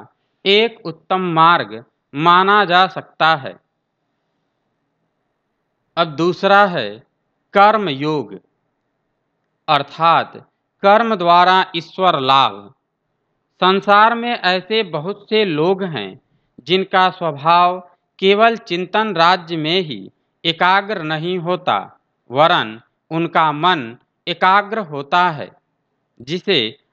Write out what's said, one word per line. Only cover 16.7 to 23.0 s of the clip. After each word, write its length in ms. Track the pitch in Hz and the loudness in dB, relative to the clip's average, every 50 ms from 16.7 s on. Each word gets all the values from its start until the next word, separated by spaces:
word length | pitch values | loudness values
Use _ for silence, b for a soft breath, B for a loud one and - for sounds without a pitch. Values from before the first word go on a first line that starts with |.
| 175 190 190 - - 190 185 185 | -2 -2 -2 0 0 0 0 0
स्वभाव 680 | - - 175 165 147 135 139 165 170 175 180 180 180 185 180 - _ _ _ _ _ - | 0 -4 -6 -6 -6 -4 0 2 2 4 4 2 0 -4 -10 -16 _ _ _ _ _ -2
केवल 380 | 190 190 202 202 220 233 233 220 | 0 2 2 4 4 2 2 0
चिंतन 560 | - - 175 175 185 180 - 214 220 220 196 | -6 -8 -6 -6 -6 -4 -4 -4 -4 -2 0
राज्य 400 | 165 165 170 185 185 170 160 170 | 2 2 2 2 2 -2 -6 -8
में 240 | 160 151 151 170 190 | -6 -4 -2 -2 -2
ही 300 | 185 156 127 98 95 101 _ _ _ _ _ _ - | -4 -4 -8 -14 -14 -18 _ _ _ _ _ _ -6
एकाग्र 580 | 170 160 165 180 180 190 196 202 196 214 190 156 | -4 -2 0 2 2 2 0 0 -4 -6 -8 -6
नहीं 360 | 156 160 156 156 180 185 185 | -6 -6 -6 -6 -6 -6 -6
होता, 400 | 160 170 180 180 180 - 113 98 92 - _ _ _ _ _ _ _ - | -4 -4 -6 -4 -4 -4 -4 -4 -4 -8 _ _ _ _ _ _ _ -6
वरन 500 | 120 135 156 165 175 156 123 110 110 113 _ _ _ _ | 0 2 2 2 2 0 -2 -4 -10 -16 _ _ _ _